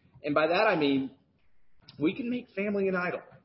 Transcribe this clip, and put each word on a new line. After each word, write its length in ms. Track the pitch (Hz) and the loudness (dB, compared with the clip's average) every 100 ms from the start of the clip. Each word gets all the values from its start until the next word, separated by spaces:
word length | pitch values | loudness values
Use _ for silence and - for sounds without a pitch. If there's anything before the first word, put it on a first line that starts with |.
| _ - | _ -12
And 120 | 151 147 | -2 2
by 120 | 160 | 2
that 200 | 175 220 | 4 4
I 80 | 180 | 4
mean 360 | 143 139 135 - _ _ _ - - - - - | 2 0 -2 -10 _ _ _ -20 -20 -20 -20 -2
we 160 | 151 | -2
can 160 | - 240 | -2 -6
make 200 | 247 240 - | -6 -8 -6
family 320 | 208 202 190 | -4 -2 -2
an 80 | 185 | -2
idol. 260 | 180 127 - - | -2 -6 -12 -20